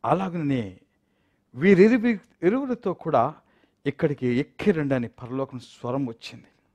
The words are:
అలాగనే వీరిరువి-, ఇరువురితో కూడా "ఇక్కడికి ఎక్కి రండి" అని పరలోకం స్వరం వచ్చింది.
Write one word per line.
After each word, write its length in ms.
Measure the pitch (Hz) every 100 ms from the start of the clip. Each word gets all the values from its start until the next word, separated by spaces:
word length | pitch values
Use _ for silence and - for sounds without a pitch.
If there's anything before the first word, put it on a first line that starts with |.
| 113
అలాగనే 720 | 165 190 170 147 131 101 92 _ _ _ _ _ _ _ 127
వీరిరువి-, 640 | 180 180 214 247 240 208 _ _
ఇరువురితో 500 | 170 247 277 233 208
కూడా 400 | 170 165 143 139 156 _ _ _ _ 139
"ఇక్కడికి 420 | - 160 139 123
ఎక్కి 440 | 120 147 - 208
రండి" 240 | 160 143 131
అని 120 | 117
పరలోకం 520 | - 117 131 135 127
స్వరం 460 | - - 120 135 131
వచ్చింది. 420 | 113 - 117 - _ _